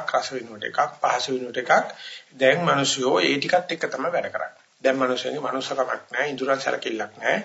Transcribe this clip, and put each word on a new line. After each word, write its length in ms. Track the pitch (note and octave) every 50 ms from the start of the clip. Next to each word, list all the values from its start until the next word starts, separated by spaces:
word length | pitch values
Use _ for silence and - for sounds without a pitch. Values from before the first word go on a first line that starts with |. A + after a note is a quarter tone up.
| D#3 -
රස 180 | - B2 - -
වෙනුවට 360 | C3+ B2 A2+ A#2 A2 G2+ A2+
එකක්, 140 | A2+ - - D3 C#3+ - -
පහස 300 | - C3 B2 B2 - -
වෙනුවට 320 | C3 B2+ B2+ A#2+ A#2 B2+
එකක්. 340 | A#2+ - D#3 A3 C4 - - - - - - - - _
දැන් 280 | - C3 C3+ C3 D3 - E3+
මිනිස්සුයෝ 520 | D3+ C#3 C#3 C3+ C3+ - C3+ B2 C3 E3 F3+
ඒ 180 | F3 C3+ C#3
ටිකත් 360 | C#3+ - - - F3+ F3+ - E3+
එක්ක 140 | E3+ D#3+ C#3+
තමයි 220 | C3+ B2+ D3 E3+
වැඩ 180 | F3 C#3+ - -
කරන්නේ. 300 | - - - - - - _ _ _ _
දැන් 200 | - C3 C3 C3+
මිනිස්සුන්ගේ 440 | C3 B2+ B2+ B2 - B2+ C3 D3+ C#3
මනුස්සකමක් 480 | A#2+ B2+ C3 C3 - C#3+ C3+ B2+ B2+ A#2 A2 -
නැහැ, 200 | - B2 B2 C#3+
ඉඳුරන් 340 | D3 C3+ B2+ C3 C#3 C3+ C3+
සැලකිල්ලක් 540 | - C3 B2 - - B2 A2+ G#2+ G#2 G#2 -
නැහැ. 240 | - A2+ B2 D#3+ G#3